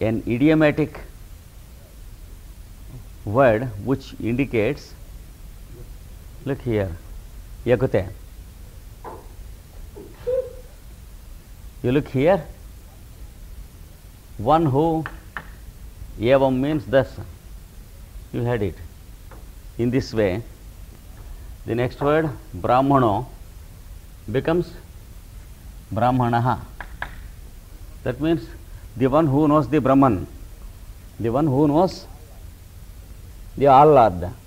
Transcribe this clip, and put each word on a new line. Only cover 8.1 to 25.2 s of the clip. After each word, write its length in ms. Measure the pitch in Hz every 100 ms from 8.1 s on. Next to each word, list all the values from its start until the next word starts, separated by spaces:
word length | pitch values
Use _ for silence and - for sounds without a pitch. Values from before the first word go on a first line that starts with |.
| - - - - - - - - - - - - - - - - - - - - - 480 508 - - - - - - - - - - - - - -
You 100 | 120
look 160 | 135 -
here, 360 | 131 147 190 - - - - - - - - - - - - - - - - - - - -
one 280 | 104 160 165
who, 380 | 131 165 160 156 - - - - - - - - - - -
evam 400 | 110 135 135 127
means 260 | 139 156 104
thus. 220 | 135 127 - 95 - - - - - - - - - -
You 100 | 123
had 200 | 120 120
it 140 | 101 76 - - - - - - - - - -
in 120 | 120
this 220 | 127 120
way. 300 | 113 104 92 117 - - - - - - - - - - - -
The 80 |
next 260 | 117 123 -
word, 300 | 139 156 160 - -
brahmano, 760 | 92 98 123 135 139 120 101 131 - - - - - - - - - -
becomes 420 | 117 147 175 170 - - - - -